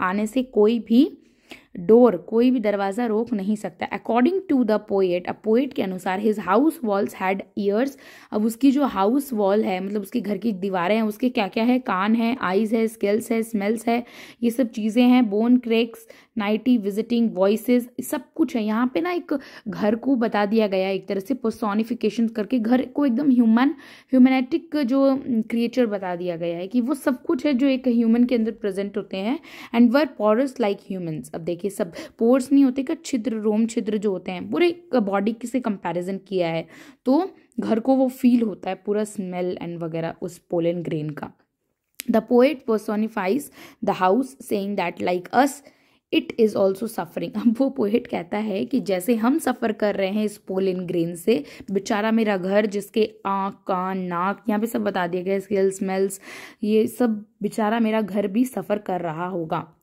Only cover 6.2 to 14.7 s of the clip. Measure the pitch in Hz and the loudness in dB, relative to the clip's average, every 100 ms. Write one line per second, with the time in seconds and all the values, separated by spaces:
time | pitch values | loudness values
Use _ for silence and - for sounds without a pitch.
6.2 | 214 214 180 208 311 311 220 196 208 - | 0 0 2 4 4 0 -2 -2 -2 -2
7.2 | 190 196 - - 202 202 277 - - - | -2 -2 -6 -4 0 0 -2 -4 -18 -20
8.2 | - 220 220 226 277 262 262 190 196 277 | -8 -2 -2 2 4 4 2 2 2 2
9.2 | 254 208 196 208 220 185 190 208 196 247 | -2 0 2 2 0 -2 -4 -6 -4 -6
10.2 | 190 196 226 185 196 185 175 220 220 208 | -4 -4 -4 -4 -2 -2 0 0 0 -2
11.2 | 254 240 190 233 226 254 254 185 202 226 | -2 0 -2 0 2 0 0 -2 2 2
12.2 | 226 - 180 190 214 226 226 226 202 214 | 0 -2 0 0 2 0 0 -2 0 0
13.2 | 220 226 226 202 202 226 233 233 240 - | 0 -2 -2 -2 -2 -2 0 -2 -2 -14
14.2 | - - 233 226 240 | -20 -4 -2 0 -2